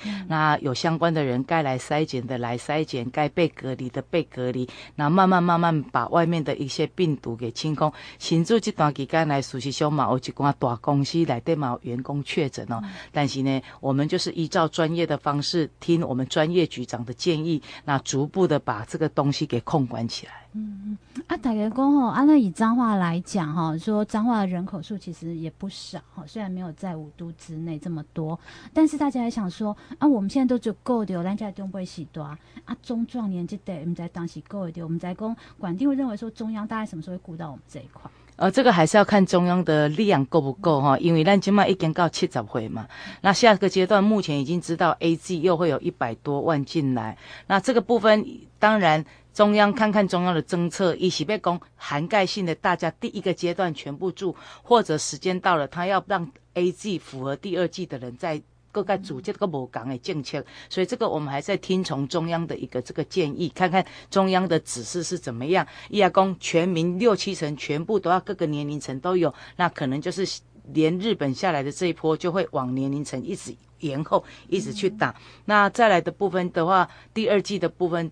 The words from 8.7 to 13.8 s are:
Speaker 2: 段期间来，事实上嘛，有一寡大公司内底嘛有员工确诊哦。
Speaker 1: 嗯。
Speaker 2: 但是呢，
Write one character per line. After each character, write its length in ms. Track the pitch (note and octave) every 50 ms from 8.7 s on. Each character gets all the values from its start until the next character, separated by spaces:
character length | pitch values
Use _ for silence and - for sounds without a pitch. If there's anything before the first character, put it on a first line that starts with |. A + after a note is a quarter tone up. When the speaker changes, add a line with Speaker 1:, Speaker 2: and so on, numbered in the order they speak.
Speaker 2:
段 200 | - - D#3+ D3
期 140 | C#3+ - C3+
间 200 | - - D#3+ E3
来， 140 | D3+ C#3+ C#3
事 180 | C3 - - C3
实 120 | A#2 C#3+
上 180 | B2+ - D#3 D3+
嘛， 200 | D#3 D3 B2+ G#2
有 80 | B2 C3
一 20 |
寡 320 | - - - - C3+ C#3+ C#3 -
大 180 | C#3+ B2 A#2+
公 260 | A#2 - D3+ D3 C#3
司 140 | C#3 - - E3
内 220 | E3 D3+ B2+ A#2+
底 140 | - - E3
嘛 160 | D3+ C#3+ B2
有 200 | B2 - - C3
员 120 | A#2+ B2
工 200 | C3 - C#3+ C#3+ C#3
确 220 | - - F3 D3+
诊 240 | C3 - - A2 G#2
哦。 100 | A#2+ A2+
Speaker 1:
嗯。 80 | G#2 G2 F#2+ F#2 - -
Speaker 2:
但 160 | - D#3 C#3+
是 140 | C3+ C3 C3+
呢， 220 | C3 C3+ C3+ C3 B2+ - - -